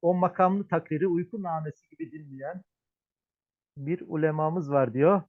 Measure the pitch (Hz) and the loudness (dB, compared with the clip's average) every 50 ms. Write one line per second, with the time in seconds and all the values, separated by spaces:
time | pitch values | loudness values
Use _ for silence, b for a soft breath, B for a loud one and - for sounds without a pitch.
0 | 170 170 180 180 180 170 180 - 185 185 196 202 196 - 175 165 165 - 156 147 | 0 2 2 2 2 0 2 4 2 2 2 0 -2 -2 -2 -2 -2 -2 -2 0
1 | 190 185 170 175 175 - 233 208 185 170 160 160 156 147 - _ _ _ 156 - | 0 0 0 0 -2 -4 -8 -8 -6 -6 -6 -6 -6 -8 -12 _ _ _ _ -14
2 | 160 120 151 156 151 139 135 135 135 156 185 185 - _ _ _ _ _ _ _ | -14 -14 -14 -16 -18 -16 -14 -12 -12 -10 -12 -12 -16 _ _ _ _ _ _ _
3 | _ _ _ _ _ _ _ _ _ _ _ _ _ _ - 143 135 156 180 - | _ _ _ _ _ _ _ _ _ _ _ _ _ _ -16 -10 -6 -6 -6 -6
4 | - - 165 151 160 156 151 156 156 156 165 185 147 139 143 139 131 117 110 131 | -6 -6 -2 0 0 2 2 0 0 0 -2 -2 -2 2 2 2 2 2 2 4
5 | 147 175 202 185 - | 4 4 4 4 0